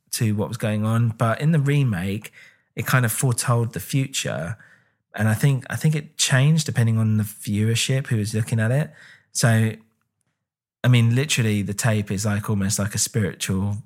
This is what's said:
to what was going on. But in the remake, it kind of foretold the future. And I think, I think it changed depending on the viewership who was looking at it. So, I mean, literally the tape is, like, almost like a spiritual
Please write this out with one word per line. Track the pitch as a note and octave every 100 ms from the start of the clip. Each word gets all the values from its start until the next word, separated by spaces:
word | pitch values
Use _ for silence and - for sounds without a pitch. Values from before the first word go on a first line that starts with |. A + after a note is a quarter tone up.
| -
to | - A2+
what | G#2 F#2+
was | A2
going | A2+ G#2+
on. | A2 A#2 A#2
But | G#2+ A#2 A2+
in | D3
the | E3
remake, | C#3 D3 C3+ F#2+ F#2+ G2+ - - - _ _ -
it | A2
kind | B2+ A#2+
of |
foretold | - C#3 A2+ - A#2+ A2+
the | -
future. | - C#3+ C3+ - B2+ C#2 E2 A2 - _ _ _ _
And | - A2
I |
think, | G#2+ C#3+ C3+ -
I | B2
think | D#3+ D#3
it | - -
changed | - C3 C#3 D#3+
depending | - A#2 A2+ A2+
on | A2 G#2+
the |
viewership | G2+ - - G#2 A2 A2+ - C3+ C3+
who | A2+
was | G#2
looking | A2 A2 A#2
at | A2
it. | C3 D#3 - - - _
So, | - A#2+ A2+ A2 G#2+ _ _ _ _ _ _ _ _ _ _
I | B2
mean, | B2 A#2
literally | A#2+ D3+ - A2+ G#2
the | G2
tape | G2 B2 G#2+ G2+
is, | G2
like, | G#2+ G2+ G#2+
almost | G#2 G2 -
like | G2
a | -
spiritual | - A2+ F#2+ - - F#2+ G2+ G2+